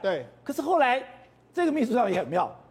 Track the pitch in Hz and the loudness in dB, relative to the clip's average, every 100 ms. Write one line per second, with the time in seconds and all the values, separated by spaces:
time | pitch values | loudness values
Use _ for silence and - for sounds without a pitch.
0 | 196 160 120 - - 285 294 349 254 262 | -4 -4 -6 -14 -10 -6 0 4 4 2
1 | 262 - - _ _ - 339 302 240 247 | -4 -18 -20 _ _ -2 0 2 0 2
2 | 202 180 127 175 143 - - | 0 0 -2 -2 -2 -6 -20